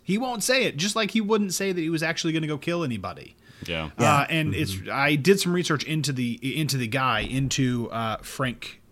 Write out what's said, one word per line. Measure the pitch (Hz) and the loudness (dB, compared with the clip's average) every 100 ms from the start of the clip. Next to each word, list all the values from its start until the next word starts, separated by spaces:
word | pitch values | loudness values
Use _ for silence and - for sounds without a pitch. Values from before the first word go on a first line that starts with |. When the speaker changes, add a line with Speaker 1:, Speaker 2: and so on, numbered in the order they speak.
Speaker 1:
He | - 202 | -2 -2
won't | 254 233 | -2 -2
say | - 262 185 | 2 2 2
it, | 139 | 0
just | 202 220 | -2 0
like | 214 | 0
he | 220 | 0
wouldn't | 202 220 202 | 2 2 2
say | - 196 | 0 -2
that | 180 | 0
he | 160 | 0
was | 165 | 0
actually | 160 160 165 | -2 -2 0
gonna | 160 156 | 0 -2
go | 147 | -4
kill | 170 170 | -2 -2
anybody. | 151 110 90 87 - - - - - | -2 -4 -6 -10 -16 -20 -20 -12 -6
Speaker 2:
Yeah. | 82 78 - | -4 -4 2
Speaker 3:
Yeah. | 143 | 4
Speaker 1:
Uh, | 143 - | 4 2
and | 160 156 | 0 0
it's, | - 143 95 | -2 -2 -4
Speaker 3:
Mm-hmm. | 101 | -4
Speaker 1:
I | 123 143 147 | 0 2 4
did | 143 196 | 6 6
some | 180 | 4
research | 180 170 147 - | 0 2 0 0
into | 156 143 | -2 -2
the, | 131 120 117 131 139 | -2 -2 -2 -4 -2
into | 147 135 | 0 0
the | 117 | 0
guy, | 131 131 110 | 0 2 0
into, | 107 131 135 - 131 123 117 | 0 0 0 2 2 2 -2
uh, | 113 113 107 | -4 -4 -4
Frank | - - 127 117 - - - | -8 -4 -4 -4 -12 -18 -20